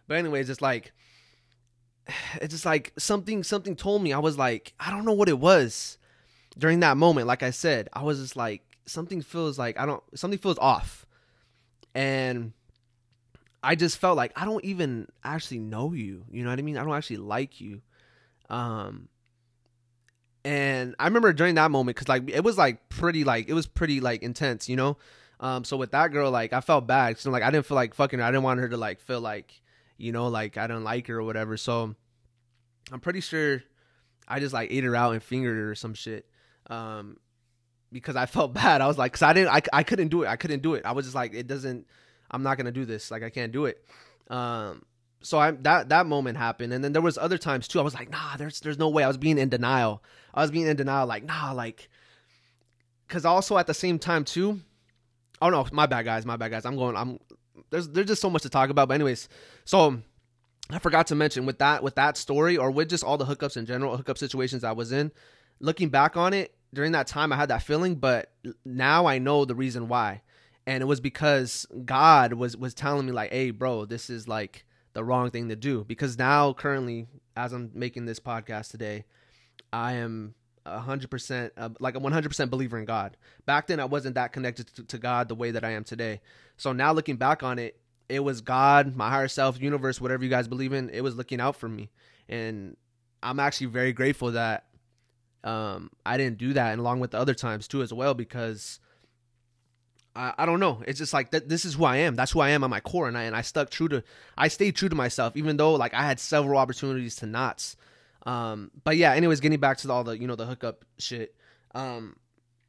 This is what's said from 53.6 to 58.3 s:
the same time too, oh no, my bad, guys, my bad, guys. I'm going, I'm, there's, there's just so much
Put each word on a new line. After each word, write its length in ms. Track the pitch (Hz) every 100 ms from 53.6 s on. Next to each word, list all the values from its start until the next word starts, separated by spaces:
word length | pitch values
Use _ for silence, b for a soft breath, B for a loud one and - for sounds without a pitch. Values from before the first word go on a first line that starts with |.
| 170
the 60 | 156
same 240 | 185 165
time 260 | - 170 143
too, 340 | 170 196 202 - _ _ _ _ _ _ _
oh 80 | 170
no, 160 | 170 127
my 140 | 147 151
bad, 180 | 127
guys, 220 | 113 113 110
my 100 | 117
bad, 140 | 113
guys. 160 | 110 123
I'm 100 | 135
going, 220 | 127 104
I'm, 220 | 123 - _ - _ - _
there's, 180 | 165 165
there's 180 | 156 202
just 140 | 214
so 80 |
much 120 | 196